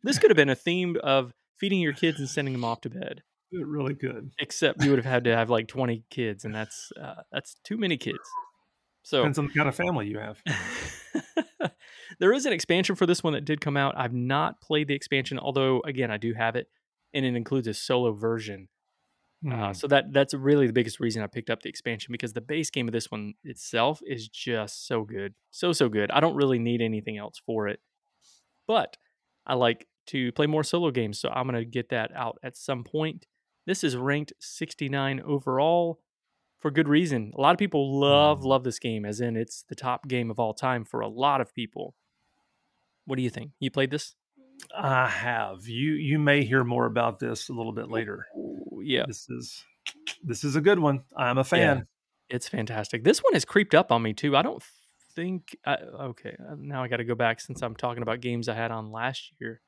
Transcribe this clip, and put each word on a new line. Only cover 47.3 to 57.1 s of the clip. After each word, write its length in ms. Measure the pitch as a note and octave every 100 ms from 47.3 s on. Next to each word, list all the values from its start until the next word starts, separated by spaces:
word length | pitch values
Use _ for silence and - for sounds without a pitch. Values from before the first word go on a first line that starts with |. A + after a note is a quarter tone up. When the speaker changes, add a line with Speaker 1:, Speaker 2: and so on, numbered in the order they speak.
| A2+ -
Speaker 2:
a 40 |
little 180 | B2 A2+
bit 160 | A2 A2+
later. 380 | A2+ G#2+ G2 - - - - - -
Speaker 1:
Yeah. 220 | A2+ B2+ B2
Speaker 2:
This 220 | G#2+ -
is, 340 | A#2+ B2 - - _ - - - -
this 200 | D#3 A#2
is 120 | D3 C#3+
a 60 |
good 180 | D#3 G3
one. 240 | D3+ C3+ - -
I'm 220 | B2 B2+
a 60 |
fan. 340 | C3 F3 D#3+ C3+
Speaker 1:
Yeah. 60 | F#2 _ _ _ _ B2
It's 120 | -
fantastic. 560 | - G#2+ A2 G2+ A#2
This 160 | C3+ C#4+
one 140 | C5
has 100 | B3+ -
creeped 300 | G3+ G3+ D#3
up 160 | F#3
on 100 | A#2
me, 120 | A2+
too. 220 | G#2+ D3 C#3
I 40 |
don't 220 | G#3+ - - - _ _ _ -
think, 400 | F3 F#3 - - -
I, 100 | C#3+
okay, 600 | - - C3+ A#2 - -
uh, 160 | B2 D3
now 260 | C#3+ C#3
I 40 | B2
gotta 160 | A#2+
go 120 | A#2